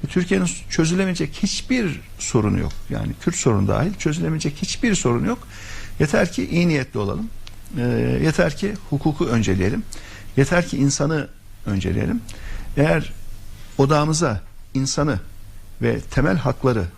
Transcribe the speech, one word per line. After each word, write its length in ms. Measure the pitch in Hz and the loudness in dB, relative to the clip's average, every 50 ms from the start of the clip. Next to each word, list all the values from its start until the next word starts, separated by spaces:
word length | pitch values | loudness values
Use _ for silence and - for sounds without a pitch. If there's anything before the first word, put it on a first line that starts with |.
| - | -6
E, 40 | - | 0
Türkiye'nin 420 | - 185 175 - 196 190 185 170 - - - - | 0 0 2 2 2 2 2 0 -2 -6 -8 -4
çözülemeyecek 680 | - - 165 160 175 185 196 190 180 - 165 143 - - - | 0 2 2 4 4 2 2 0 0 0 -2 -4 -2 -2 -2
hiçbir 580 | 190 - - - - 254 254 220 175 139 - - - - - | -2 -2 -4 -2 0 0 0 0 0 -2 -6 -10 -14 -12 -8
sorunu 400 | - - - - 104 104 95 90 | -8 2 2 4 4 4 2 2
yok. 120 | 80 76 - - - - | 0 -2 -4 -6 -6 -4
Yani 220 | - - 107 107 - - | -4 -4 -4 -4 -6 -2
Kürt 140 | - - 170 | -2 -2 -2
sorunu 320 | - - 135 110 101 98 101 | 2 2 4 4 4 4 2
dahil 260 | 101 104 127 185 196 | 2 2 2 0 -2
çözülemeyecek 640 | - - 156 151 170 165 160 160 156 - 147 143 - | -2 -2 -2 -2 0 -2 -2 -2 0 -2 -4 -4 -4
hiçbir 340 | - - - - - 240 202 | -6 -6 -4 -2 0 2 2
sorun 300 | - - 127 120 120 143 | 2 2 2 2 2 2
yok. 140 | 190 247 - - - - - - - - - - - - - | 0 -2 -4 -6 -16 -16 -14 -12 -12 -10 -10 -10 -10 0 0
Yeter 320 | 151 143 - - 175 170 | 2 4 4 4 2 2
ki 180 | - - 269 - | 0 -4 -2 0
iyi 180 | - 175 175 175 | 2 4 4 4
niyetli 320 | 160 143 127 - - 113 | 4 2 0 -2 -2 -2
olalım. 300 | 104 98 - 180 220 226 - - - - - - - - - 147 | 0 0 -2 -2 -4 -6 -8 -10 -12 -12 -12 -14 -14 -8 -4 -2
E, 40 | 120 123 120 117 117 123 127 123 143 | 0 2 2 2 2 2 2 2 2
yeter 340 | 160 151 - 175 165 143 - | 2 4 4 2 2 2 0
ki 160 | - 196 214 - - - | -4 -4 -4 -6 -6 -2
hukuku 360 | - 135 - 165 143 - 117 | -2 0 2 0 0 2 0
önceleyelim. 580 | 131 120 117 107 95 95 95 90 101 123 226 220 - - - - - - - - - - - | 2 4 2 4 4 2 2 2 2 0 0 -4 -6 -10 -12 -14 -14 -16 -14 -14 -2 2 2
Yeter 300 | 139 139 180 175 170 - | 4 6 4 2 2 2
ki 100 | - 143 | 0 2
insanı 500 | 139 139 139 - 143 151 160 151 - - - - - - - - - | 2 2 2 2 0 2 2 0 -2 -4 -10 -18 -18 -20 -18 -10 -4
önceleyelim. 560 | 110 101 98 92 90 87 107 107 - - 233 220 - - - - - - - - - - 139 | -2 -2 0 0 0 0 0 0 0 -2 -2 -4 -8 -14 -12 -10 -8 -8 -6 -6 -4 0 2
Eğer 360 | 139 156 170 160 - - - - - - - - - - - - - - - - | 4 4 4 2 2 -2 -8 -8 -8 -10 -10 -10 -10 -12 -12 -12 -14 -12 2 2
odağımıza 640 | 139 135 156 147 147 156 156 151 170 139 107 92 - - - - - - - | 4 6 6 4 4 2 2 2 2 2 0 -2 -4 -10 -16 -16 -16 -4 -2
insanı 460 | 135 131 135 - - 147 151 123 92 - - - - - - - - - - - - | -2 -2 0 0 0 2 2 0 -2 -2 -8 -14 -14 -14 -14 -14 -16 -16 -16 -8 -2
ve 180 | 117 120 117 113 | 0 0 0 0
temel 380 | 107 - - - 135 170 190 165 | -4 -2 2 2 4 4 2 2
hakları 480 | 117 131 127 - - 131 123 110 92 87 - | 2 0 -2 2 0 0 2 2 -2 -4 -8